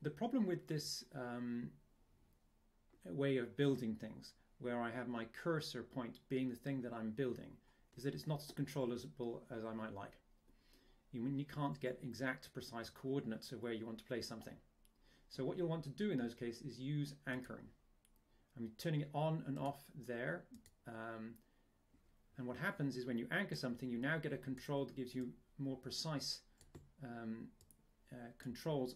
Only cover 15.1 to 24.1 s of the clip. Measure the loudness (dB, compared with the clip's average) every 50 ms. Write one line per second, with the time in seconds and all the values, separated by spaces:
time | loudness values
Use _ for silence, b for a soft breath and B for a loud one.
15.1 | b b b b -4 0 0 0 2 2 2 2 2 0 0 -4 -2 0 2 4
16.1 | 4 4 4 2 0 -2 -2 -4 -4 -4 -6 -6 -6 -4 -2 2 2 2 2 0
17.1 | -2 -4 -4 -2 -2 -2 -2 -4 -8 -10 -10 -14 -18 -20 _ _ -20 _ _ _
18.1 | -20 -20 _ b b b b b _ -6 -6 -6 -6 -2 0 2 4 4 2 2
19.1 | 2 4 4 6 4 4 2 0 0 2 2 0 0 -2 -6 -14 -12 -8 -4 -4
20.1 | -2 0 0 0 0 -2 -4 -10 -16 -18 -18 -20 -20 _ _ -10 -8 -6 -6 -6
21.1 | -6 -6 -6 -8 -10 -12 b b b b b b b b _ _ -20 -20 -20 -20
22.1 | -20 -20 _ -14 -8 -6 -4 -4 -2 0 0 0 0 2 2 0 2 0 0 0
23.1 | 0 0 0 2 2 2 2 2 0 -2 0 -2 -2 -2 -2 -2 0 2 2 2